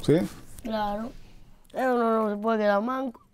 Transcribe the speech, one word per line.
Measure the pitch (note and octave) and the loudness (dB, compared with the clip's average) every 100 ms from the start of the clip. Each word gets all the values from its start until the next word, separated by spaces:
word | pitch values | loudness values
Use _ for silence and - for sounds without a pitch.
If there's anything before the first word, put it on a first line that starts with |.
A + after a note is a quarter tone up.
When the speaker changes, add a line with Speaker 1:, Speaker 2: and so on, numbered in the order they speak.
Speaker 1:
¿Sí? | - D#3+ - - - - | 2 2 2 -6 -16 -12
Speaker 2:
Claro. | A3+ A3 G#3 G#3 A#3 - - - - - - | -6 -2 -2 -4 -6 -12 -18 -20 -20 -20 -10
Eh, | - B3+ | -2 0
uno | A#3+ A#3 A3+ | 2 2 2
no | A3 | 0
se | G#3 | 0
puede | A3 A3+ | 0 2
quedar | G#3 G3+ | 4 4
manco, | A3+ C4 C4 - - | 2 -2 -6 -8 -18